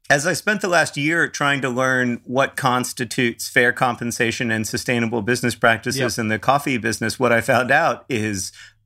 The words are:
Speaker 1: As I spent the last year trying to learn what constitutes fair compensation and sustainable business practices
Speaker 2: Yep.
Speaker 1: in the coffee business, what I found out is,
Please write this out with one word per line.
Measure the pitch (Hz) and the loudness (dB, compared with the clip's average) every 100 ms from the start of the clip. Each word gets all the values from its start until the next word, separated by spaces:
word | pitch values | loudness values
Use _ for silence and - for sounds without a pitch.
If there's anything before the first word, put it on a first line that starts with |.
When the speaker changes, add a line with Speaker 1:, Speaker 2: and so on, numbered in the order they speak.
| - | 0
Speaker 1:
As | 143 160 | 0 0
I | |
spent | 175 - 208 | -2 -2 -2
the | 202 | 2
last | 175 147 - | 2 0 -2
year | 143 170 143 | -2 0 0
trying | - 143 139 | 0 0 0
to | 131 | -2
learn | 123 131 127 123 117 | -2 0 2 0 -2
what | - 127 135 - | -4 0 0 0
constitutes | 131 123 120 - 120 - 120 113 - | 0 0 -2 -6 -6 -2 -2 -2 -2
fair | 135 120 | 2 2
compensation | 120 127 117 120 - 117 113 123 | 2 0 -2 -4 -2 -2 -2 -2
and | 113 107 | -2 -2
sustainable | 117 - 120 113 117 | -4 -2 -2 0 -2
business | 104 120 123 | 0 0 0
practices | - 120 113 127 131 127 104 | 2 2 2 0 -2 -2 -2
Speaker 2:
Yep. | |
Speaker 1:
in | 110 | -2
the | 107 | -2
coffee | - 139 147 123 | 2 2 2 -2
business, | 113 107 127 - | -2 -2 -4 0
what | 123 | 2
I | 117 | 2
found | 110 120 123 | 4 2 4
out | 143 160 117 - | 2 2 -2 -4
is, | 135 107 101 92 - - _ | -4 -2 -4 -8 -12 -20 _